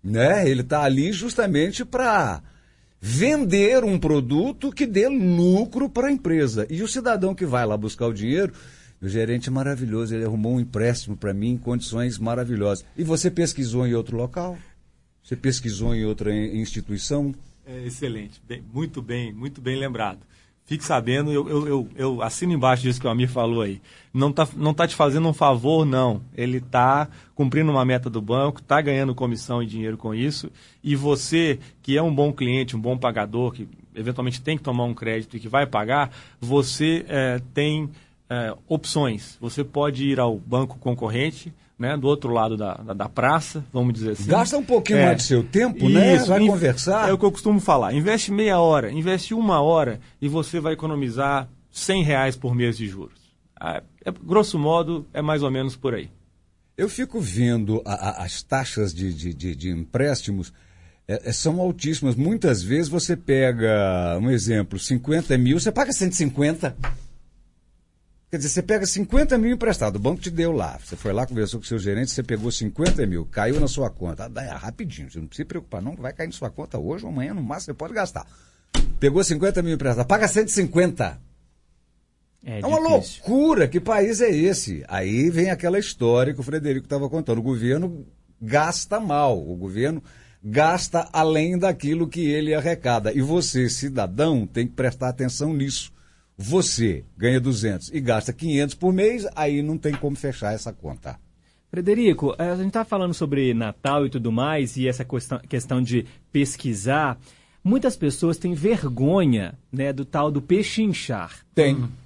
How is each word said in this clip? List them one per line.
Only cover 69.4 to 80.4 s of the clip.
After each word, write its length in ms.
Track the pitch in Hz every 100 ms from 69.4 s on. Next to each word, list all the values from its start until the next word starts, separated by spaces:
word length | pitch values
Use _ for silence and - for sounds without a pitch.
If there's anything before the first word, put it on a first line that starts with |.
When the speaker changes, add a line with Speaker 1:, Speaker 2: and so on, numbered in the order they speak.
| 226
Speaker 1:
emprestado, 420 | 247 233 185 107
o 40 | 101
banco 200 | 117 175
te 80 | 185
deu 220 | 165 170
lá, 260 | 151 80 -
você 140 | - 87
foi 160 | 107
lá, 120 | 98
conversou 340 | 127 117 104 117
com 20 |
o 20 | -
seu 120 | 113
gerente, 320 | 95 101 135
você 100 | -
pegou 300 | 120 110 117
cinquenta 540 | - 107 - 175 -
mil, 200 | 107 85
caiu 320 | 80 - 110 147
na 80 | 143
sua 200 | 131 127
conta. 360 | - 87 -
Ah, 20 | 117
dá, 160 | 113
é 60 | 131
rapidinho, 580 | - 107 123 190 73 71
você 80 | 82
não 80 | 78
precisa 180 | -
se 20 | 147
preocupar 340 | 170 - 101
não, 140 | 107
vai 160 | 170 127
cair 160 | 139 160
na 60 |
sua 160 | - 120
conta 280 | - 156 120
hoje 280 | 95 170
ou 40 | 233
amanhã, 220 | 143 139
no 80 | 202
máximo, 260 | 123 147 -
você 60 |
pode 200 | - 160
gastar. 340 | 220 185 - - - _ _ _ - - -
Pegou 240 | 139 156
cinquenta 380 | 190 151 196 196
mil 120 | 170
emprestado, 320 | 160 135 117
paga 220 | 123 202 208
cento 220 | 214